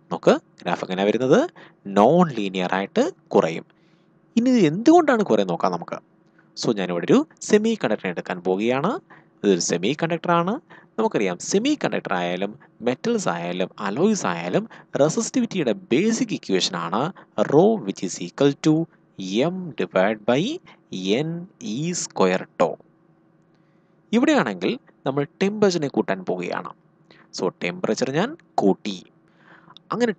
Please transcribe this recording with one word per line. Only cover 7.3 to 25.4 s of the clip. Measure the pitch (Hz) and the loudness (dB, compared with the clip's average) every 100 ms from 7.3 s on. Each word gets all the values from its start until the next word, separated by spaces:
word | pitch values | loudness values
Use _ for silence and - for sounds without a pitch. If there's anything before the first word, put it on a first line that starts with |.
| _ | _
സെമി | - 208 220 | 2 2 2
കണ്ടക്ടർ | 220 - 208 190 | -2 -2 -2 -4
എടുക്കാൻ | 175 - 180 170 | -6 -6 -6 -2
പോവുകയാണ്. | 95 113 131 175 330 - - _ _ | 0 0 0 -2 -4 -10 -20 _ _
ഇതൊരു | 101 92 - | 2 2 0
സെമി | 120 101 151 | -2 -2 -2
കണ്ടക്ടറാണ്. | 165 170 175 170 175 277 - - - - | -2 -2 0 0 0 -4 -10 -20 -10 -4
നമുക്കറിയാം, | 220 139 95 87 - | -2 0 -2 -4 -2
സെമി | 196 269 294 | 0 0 0
കണ്ടക്ടർ | 131 101 - | -2 -4 -4
ആയാലും | 98 87 92 101 - - - 117 | -4 -2 -4 -6 -8 -20 -6 -4
മെറ്റൽസ് | - 220 233 175 | -2 -2 -2 -2
ആയാലും | 170 175 180 185 - 202 | -4 -4 -4 -6 -6 -6
അലോയ്സ് | 120 208 202 95 | 0 2 2 -2
ആയാലും | 87 123 151 220 - - 127 | -4 -2 -2 -4 -10 -6 0
റെസിസ്റ്റിവിറ്റിയുടെ | 151 233 226 262 226 190 123 98 92 | 2 0 -2 -2 -2 0 -2 -2 0
ബേസിക് | 127 220 226 214 127 | 0 2 0 -2 -6
ഇക്വേഷൻ | - 92 - - | -2 -2 0 -4
ആണ് | - 110 147 - - - - | -4 -2 -4 -6 -8 -4 2
rho | 147 208 220 98 | 4 4 2 -4
which | - 92 | -6 -8
is | - 90 | -8 -8
equal | - 143 139 160 | 0 0 2 2
to | 156 165 _ _ - 92 104 165 | 2 0 _ _ -14 -4 -2 -2
M | 185 175 - | -4 -8 -8
divide | 92 92 98 110 104 | -2 0 0 0 0
by | 131 226 349 - - _ - 92 117 | 0 0 -6 -14 -20 _ -6 0 0
N | 160 170 180 - 107 117 | -2 -6 -12 -12 -8 -6
E | 170 170 | -4 -6
square | - - 95 92 - - | -6 0 2 0 -4 -2
tau. | 82 - _ _ _ _ _ _ _ _ _ _ _ _ _ | -2 -2 _ _ _ _ _ _ _ _ _ _ _ _ _
ഇവിടെയാണെങ്കിൽ | 226 320 277 127 90 104 247 _ _ 139 | 2 4 2 0 -2 -4 -4 _ _ -4
നമ്മൾ | 143 143 - | -2 -4 -2